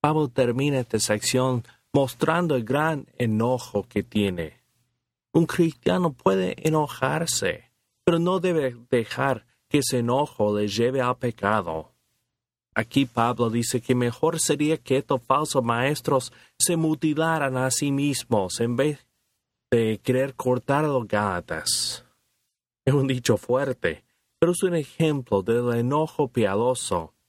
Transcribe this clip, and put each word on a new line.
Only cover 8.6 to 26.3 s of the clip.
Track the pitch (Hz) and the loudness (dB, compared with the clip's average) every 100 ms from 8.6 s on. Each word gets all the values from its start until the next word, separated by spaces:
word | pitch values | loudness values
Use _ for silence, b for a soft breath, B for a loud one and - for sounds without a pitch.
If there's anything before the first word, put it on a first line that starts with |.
| 131 120 120 | -2 -6 -4
dejar | 123 110 - 139 120 _ _ _ | -2 -2 -4 -2 -2 _ _ _
que | 147 | -2
ese | 127 127 | 0 -2
enojo | 120 127 147 - 107 104 | 0 0 -2 -2 0 0
le | 104 | -2
lleve | 101 120 131 | 0 0 0
al | 123 127 | -2 -2
pecado. | 123 113 101 107 87 80 78 _ _ _ _ _ _ _ _ - | -4 -2 0 0 0 -6 -8 _ _ _ _ _ _ _ _ -4
Aquí | 113 - 131 | 0 0 0
Pablo | - 117 113 120 | 0 0 2 0
dice | 113 117 127 | 0 -2 -4
que | - 123 | 0 0
mejor | 120 117 160 170 | 0 0 -2 0
sería | - 147 151 156 | -2 0 0 -2
que | - 135 | 0 -2
estos | - 135 | 0 -4
falsos | - 135 151 139 | 0 0 2 0
maestros | 117 117 135 151 - 139 - b b b | 0 0 0 -2 0 0 -2 b b b
se | - 170 | 0 2
mutilaran | 160 156 156 147 160 160 139 127 | 0 0 0 0 0 0 0 0
a | 131 | 0
sí | 127 143 | 0 -2
mismos | 139 143 135 - 113 92 - | 0 0 -2 0 0 0 -2
en | 117 120 | -2 0
vez | 147 147 _ _ _ _ _ _ _ | 0 -2 _ _ _ _ _ _ _
de | 117 113 110 | 0 2 -2
querer | - 127 139 131 | 0 0 0 -2
cortar | 127 123 - 139 156 | 0 0 2 0 2
a | |
los | 135 110 | 0 0
Gálatas. | 104 104 90 - 80 - - - - _ _ _ _ _ _ _ _ - | -2 0 -2 -6 -6 -4 -2 -4 -8 _ _ _ _ _ _ _ _ 0
Es | |
un | 143 135 | 0 0
dicho | 127 - 110 | -2 0 0
fuerte, | - 127 139 123 85 78 _ _ _ _ | 2 -2 -2 -2 -4 -4 _ _ _ _
pero | 165 | 0
es | 180 | 2
un | 190 170 | 0 0
ejemplo | 143 - 160 143 127 98 | -4 0 0 0 0 0
del | 95 117 123 120 | 2 0 2 0
enojo | 120 147 156 - | 0 0 -2 -2
piadoso. | 139 | -2